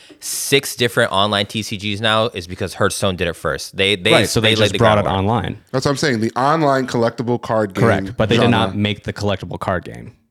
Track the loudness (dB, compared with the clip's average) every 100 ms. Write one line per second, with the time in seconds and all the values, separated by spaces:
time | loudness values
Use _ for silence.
0 | -20 -16 -10 -8 0 0 0 -2 0 2
1 | 0 2 2 0 -2 -4 -6 -6 -6 -2
2 | 0 2 0 -4 -10 -8 -8 -2 -2 0
3 | -2 0 -4 -4 -4 -6 -6 0 2 2
4 | 4 4 4 2 2 4 2 4 4 4
5 | 2 0 0 0 -2 -8 _ -4 -2 0
6 | 0 0 -2 0 0 2 2 2 0 0
7 | 0 -2 -2 -2 0 0 0 2 2 2
8 | -2 -2 2 4 4 4 0 0 -2 -2
9 | -6 -4 -2 -2 -4 -8 -4 -4 -4 -14
10 | -16 -20 _